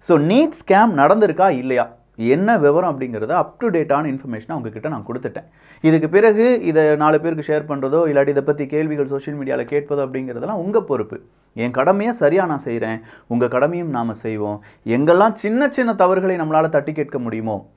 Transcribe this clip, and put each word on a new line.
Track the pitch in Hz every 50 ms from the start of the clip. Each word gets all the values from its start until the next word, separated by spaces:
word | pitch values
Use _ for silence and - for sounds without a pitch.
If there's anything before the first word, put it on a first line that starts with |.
| _ -
So, | 180 151 143 165
நீட் | 196 254 320 320 - -
ஸ்கேம் | - - 190 196 220 233 185 143
நடந்திருக்கா | 139 156 196 220 214 190 151 - 180 196 160 127 123
இல்லையா, | 131 127 123 120 - - _ _ _ _ - 113 117 131
என்ன | 160 196 214 233 202 147
விவரம் | 143 147 165 185 175
அப்படிங்கிறத | 147 131 131 123 117 107 107 113 160 180
up | 156 - - _
to | 240 233 180
date-ஆன | 165 151 151 143 143 156 151
இன்ஃபர்மேஷனை | 131 135 - 131 117 110 110 - 165
உங்ககிட்ட | 147 120 113 107 113 107 123
நான் | 127 120 104 -
கொடுத்துட்டேன். | 120 127 127 123 - - - _ _ _ _ _ - - - 160
இதுக்கு | 160 165 160 156 165
பிறகு | 196 214 226 208 208 226 247 247 233 - 165
இதை | 156 156 156 151 151 147
நாலு | 151 151 156 156
பேருக்கு | 156 165 165 156 143 -
share | 151 151 151 156
பண்றதோ | 147 139 135 135 139 165 170 156
இல்லாட்டி | 143 139 139 139 143
இதை | 139 135 147
பத்தி | 147 147 147 131 151
கேள்விகள் | 151 160 156 151 147 139 135
social | 139 135 135 - 147 147
மீடியால | 139 131 131 131 123 117
கேட்பதோ | 143 147 143 143 147 143 139
அப்படிங்கிறதெல்லாம் | 131 131 135 131 127 123 117 127 175 220 190 170
உங்க | 190 208 226 196 -
பொறுப்பு. | 143 120 104 - - - - _ _ _ _ _ _ 113
என் | 113 123 123 139
கடமையை | 131 165 190 202 208 233 240 233
சரியா | - 143 160 190 185 175
நான் | 151 135 - 131
செய்றேன், | 117 117 113 110 113 113 113 - - - _ _ 120
உங்க | 120 123 120 120
கடமையும் | 127 135 151 175 175 175 160 139 120
நாம | 117 117 110 110
செய்வோம். | - 113 110 107 104 104 104 101 - - - _ _ 110 117 123
எங்கெல்லாம் | 143 156 170 180 202 226 202 214
சின்ன | - 208 220 247 294 285 285 -
சின்ன | 254 226 220 196 190
தவறுகளை | 180 190 185 185 190 185 175 160
நம்மளால | 156 156 156 160 160 160 147
தட்டி | 139 - 156 156
கேட்க | 147 139 - 135 123
முடியுமோ | 117 113 113 110 113 107 98 98 - _